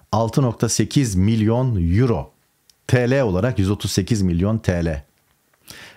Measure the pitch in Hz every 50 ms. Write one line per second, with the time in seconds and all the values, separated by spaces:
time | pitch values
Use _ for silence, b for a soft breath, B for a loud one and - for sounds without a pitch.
0 | B B - 110 117 107 - 151 135 120 110 - 127 113 - - 110 - - 147
1 | 135 110 95 92 95 107 113 110 104 107 113 123 131 127 113 92 85 82 87 110
2 | 131 120 107 76 - - _ _ _ _ _ _ _ _ _ _ _ - 127 123
3 | 120 117 135 139 131 104 87 92 104 131 - 98 95 98 104 - - 98 - 104
4 | 92 - 120 104 95 90 85 85 95 104 113 110 - - 90 85 85 82 76 73
5 | - _ _ _ _ _ _ _ _ _ _ _ B B B B B B B